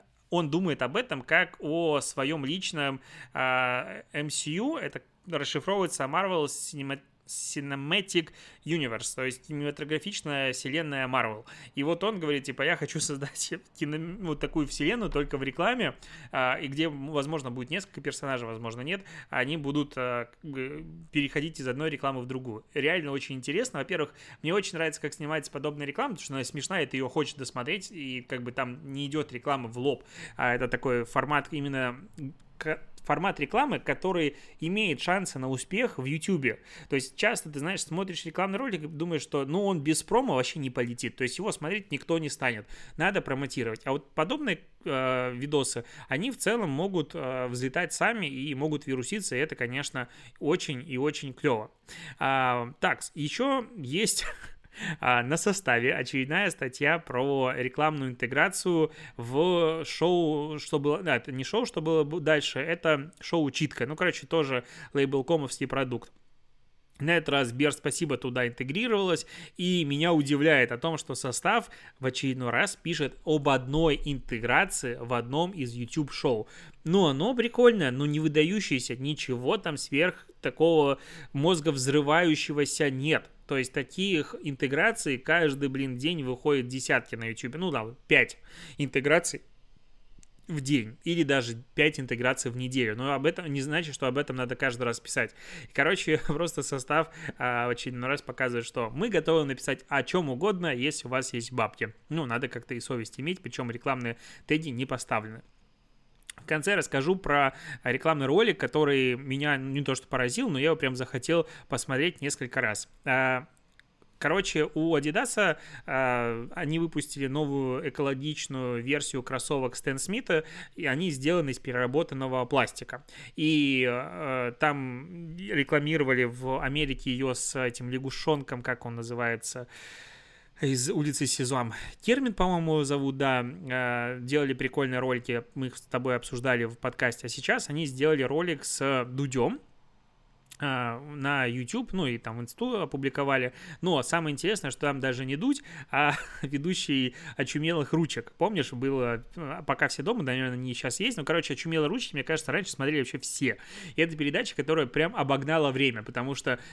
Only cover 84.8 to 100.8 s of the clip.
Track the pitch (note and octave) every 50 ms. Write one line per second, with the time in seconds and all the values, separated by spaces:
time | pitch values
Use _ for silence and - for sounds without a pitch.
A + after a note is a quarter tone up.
84.8 | F3+ A3+ A3+ - - D#3+ C3+ B2 - - D#3+ F3 E3 D3+ C3+ C#3 C#3+ C#3 C3 C3+
85.8 | C3+ C3 B2+ B2 C3 D#3+ F3+ D#3+ C3+ B2+ B2+ A#2+ - D3+ D3 C3+ A#2+ A#2+ C3 C3
86.8 | - - D3 B2 - - - A2+ A2+ A2+ A2+ - - B2 B2 D#3 F#3 F#3 C#3+ A#2+
87.8 | A2 A2+ B2+ - - - D3+ C#3 A#2+ - - - - - - - - - - -
88.8 | C#3+ C3+ - C#3+ C3 C#3+ D#3 F3 F3 - - - - - - - - - - -
89.8 | - - - - - - - - - - - - - - E3+ D3 C3 C3+ D3 C3
90.8 | G#2+ G#2+ B2 - - E3+ E3+ E3+ D#3+ C#3 C#3 C3+ A#2+ A#2 A#2 A2+ B2 - - -
91.8 | D3 D3+ D3 - C3 B2 B2+ A#2 B2 B2+ C3 - - B2+ A#2 B2+ B2+ B2+ B2+ C3+
92.8 | B2 G#2+ G#2+ A#2 B2+ C#3 C#3+ C3+ C3+ E3 E3 F#3 F3+ D#3 C#3 C#3 C3 D3 D3+ E3+
93.8 | F3 D3+ C3+ - C#3+ B2+ B2 C#3+ C#3+ - C3 B2+ B2+ A#2+ B2+ - C#3+ C3+ A#2+ B2
94.8 | B2+ A#2 A#2 - - - - C3+ A#2 A2 - - - - - - - - - -
95.8 | C#3 D#3+ G3 F#3 - E3 D#3 C#3 - - D3+ D3 F3 D#3+ - - C3+ - C#3+ C3
96.8 | B2+ - D3 D#3+ D#3 - - D#3+ D#3+ C#3+ - - B2 B2 B2 A#2+ A#2+ B2 B2 -
97.8 | - C3 B2+ B2 B2 C3 C#3+ C#3+ - - B2 - C3+ B2+ A#2+ A#2 A2+ - - C3
98.8 | A#2 A2 A#2 C#3 G3+ A#3+ G3 E3 D3+ E3 E3 D#3+ D3+ C#3 C3 A#2+ - - C3+ C3
99.8 | - - D3 C#3 B2+ - - F#3 E3+ C#3 B2+ B2 E3+ G#3+ G#3 F3+ F3 E3 C3 B2